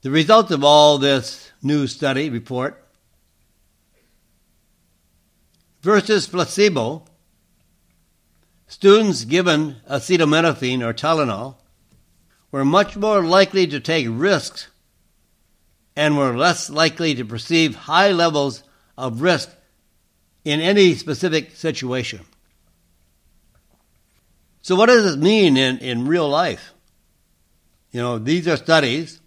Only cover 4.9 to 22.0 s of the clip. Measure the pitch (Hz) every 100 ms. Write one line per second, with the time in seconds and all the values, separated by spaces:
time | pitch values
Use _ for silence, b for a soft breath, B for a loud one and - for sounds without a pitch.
4.9 | _ _ _ _ _ _ _ _ _ 160
5.9 | 208 202 214 - 180 165 - 208 156 113
6.9 | 156 _ _ _ _ _ _ _ _ _
7.9 | _ _ _ _ _ _ _ _ - 196
8.9 | 208 214 151 113 160 180 151 156 123 _
9.9 | 135 117 180 156 156 165 143 127 127 117
10.9 | 117 151 160 139 101 127 131 _ _ _
11.9 | _ _ _ _ _ _ 139 139 170 202
12.9 | - 208 208 170 185 190 196 180 143 117
13.9 | 160 120 113 175 175 - - - _ _
14.9 | _ _ _ _ _ _ _ _ _ _
15.9 | - 151 147 135 120 165 170 - 143 160
16.9 | 160 165 131 113 113 - 165 160 113 -
17.9 | 160 196 180 170 151 139 113 _ _ _
18.9 | - 127 117 165 165 - _ _ _ _
19.9 | _ _ _ _ _ - 147 165 202 190
20.9 | 143 - 139 180 156 - - 165 147 127
21.9 | 127